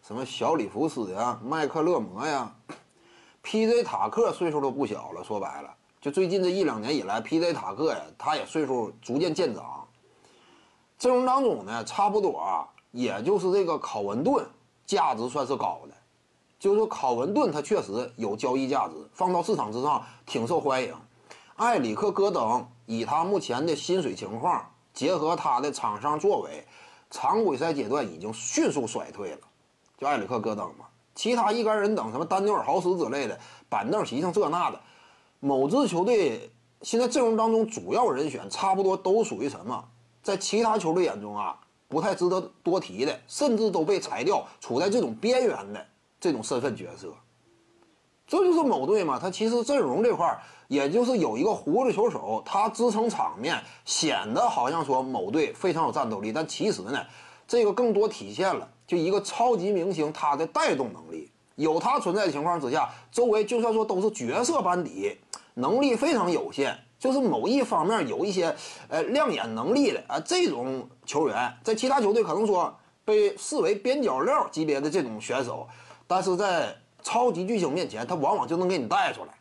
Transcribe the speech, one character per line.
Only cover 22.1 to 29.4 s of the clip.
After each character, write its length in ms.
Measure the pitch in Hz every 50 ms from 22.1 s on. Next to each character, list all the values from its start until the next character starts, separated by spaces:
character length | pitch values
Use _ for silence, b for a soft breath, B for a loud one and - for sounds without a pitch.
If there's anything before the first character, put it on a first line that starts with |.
戈 220 | 190 202 196 208
登 340 | 185 143 117 110 120 127 - - - - _
以 180 | - 113 113 113
他 180 | - 143 156
目 160 | 170 190 202 185
前 260 | - - 120 123 151
的 120 | 170 151
薪 260 | 147 - - 180 190
水 100 | 156 120
情 280 | 95 - - 95 107 117
况， 280 | 131 180 160 113 - - _ _ _ _
结 220 | _ - 127 156 185
合 220 | 160 151 160 170
他 240 | 165 - 151 135 123
的 100 | 135 147
场 300 | 135 - - 113 104 104
上 160 | 110 147 151 151
作 220 | 170 202 190 -
为， 260 | - - - 151 - B B B B B B B B B
常 320 | - - - 139 180 220 226
规 120 | 185 143
赛 160 | 120 151 170
阶 160 | 156 139 120 104
段 160 | 131 147 131
已 140 | 95 82 80
经 140 | 92 107
迅 400 | 113 - - - - 285 320 220
速 160 | 131 143 120 104
衰 200 | - 113 82 -
退 180 | - - 101 90
了。 80 | - -